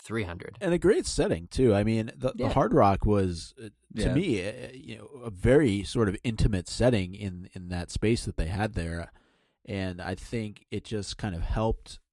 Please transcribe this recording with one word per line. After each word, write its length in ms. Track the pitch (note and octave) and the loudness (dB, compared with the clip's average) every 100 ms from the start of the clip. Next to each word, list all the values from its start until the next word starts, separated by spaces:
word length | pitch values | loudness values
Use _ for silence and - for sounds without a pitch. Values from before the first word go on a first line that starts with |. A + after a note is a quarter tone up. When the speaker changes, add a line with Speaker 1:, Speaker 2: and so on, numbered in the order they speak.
Speaker 1:
three 220 | - A2 | -8 -6
hundred. 340 | E2+ F2+ - - | -4 -8 -12 -6
Speaker 2:
And 120 | F3+ | -2
a 40 | F3 | 2
great 280 | F3 F4 - | 4 2 0
setting 420 | - G#3 E2 E2+ | 0 0 0 -2
too. 280 | - B2+ G2+ | 2 4 4
I 80 | |
mean, 260 | G#2+ A2+ A2+ - | 4 0 -2 -4
the, 140 | B2+ | -6
the 160 | - A2 | -2 0
Speaker 1:
Yeah. 80 | |
Speaker 2:
Hard 200 | C3 F#3 | 2 4
Rock 320 | D#3 G2+ G2 G#2 | 6 6 6 4
was, 480 | G2+ F#2+ E2 - - | 4 2 -2 -10 -16
uh, 40 | |
to 80 | A2 _ _ A2 | -18 _ _ -2
Speaker 3:
Yeah. 180 | B2 | 2
Speaker 2:
me, 340 | C3+ F#3+ G2+ G2 | 2 2 0 -2
uh, 220 | B2+ B2 | -8 -14
you 240 | C3 - A2 | -16 -16 -16
know, 100 | G#2+ C3 A#2 | -16 -14 -12
a 40 | |
very 540 | F2+ - C#3+ C3+ G2 | 0 6 6 6 2
sort 240 | F#2+ A#2 G#2 | -2 0 0
of 80 | - | 0
intimate 460 | B2+ A2 - F#2+ - | -4 2 2 2 -4
setting 460 | - A#2+ A2 F2+ G2+ | 2 4 4 0 -6
in, 340 | G2+ F2+ F#2+ | -8 -8 -14
in 140 | F#2+ F2+ | -12 -8
that 240 | F2+ F2 | -6 -6
space 320 | - G#2+ A#2+ | 0 2 0
that 140 | G#2+ - | -2 -4
they 80 | E2 | -2
had 300 | G2 G#2+ G2 | -2 -2 -2
there, 360 | E2 E2+ E2+ _ _ _ _ _ - | -4 -6 -10 _ _ _ _ _ -8
and 340 | G2 F#2+ F2+ | -6 -4 -6
I 140 | F2 F#2+ | -8 -8
think 500 | - A#2 G#2+ - - | -6 -6 -6 -12 -10
it 140 | G#2 - | -8 -6
just 320 | G#2+ F#2+ - | -8 -6 -6
kind 180 | G#2+ E2 | -6 -4
of 60 | |
helped 580 | - A2+ A2 A2 - - _ | -2 0 0 -2 -8 -20 _